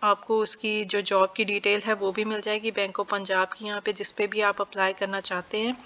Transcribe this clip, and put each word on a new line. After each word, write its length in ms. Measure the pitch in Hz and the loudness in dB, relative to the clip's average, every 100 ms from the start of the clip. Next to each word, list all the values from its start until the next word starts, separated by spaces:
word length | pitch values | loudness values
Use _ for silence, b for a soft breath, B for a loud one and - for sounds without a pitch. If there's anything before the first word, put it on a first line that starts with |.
आपको 340 | 208 202 - 220 | 2 2 2 0
उसकी 420 | 214 - 220 214 202 | 0 -2 -2 -2 0
जो 160 | 208 | -2
जॉब 320 | 190 196 190 - | 2 4 4 2
की 80 | 208 | 0
डिटेल 360 | 202 202 208 208 | 0 2 2 2
है 80 | |
वो 180 | 208 196 | 0 0
भी 140 | 190 214 | 0 -2
मिल 160 | 214 | -2
जाएगी 300 | 208 214 220 | -2 -2 -2
Bank 300 | 208 196 185 | -2 -2 -2
of 80 | 196 | -2
पंजाब 420 | 202 190 190 185 - | -2 0 0 0 -2
की, 80 | 214 | -6
यहाँ 160 | 208 214 | -4 -4
पे 80 | |
जिस 180 | 196 202 | -2 -4
पे 160 | - 208 | -2 -2
भी 140 | 208 | 2
आप 200 | 208 202 | 0 0
अप्लाई 320 | 202 202 190 | -4 0 0
करना 260 | 196 196 196 | 0 -4 -4
चाहते 400 | 190 180 175 214 | -4 -6 -4 -2
हैं 140 | 226 254 | -2 -4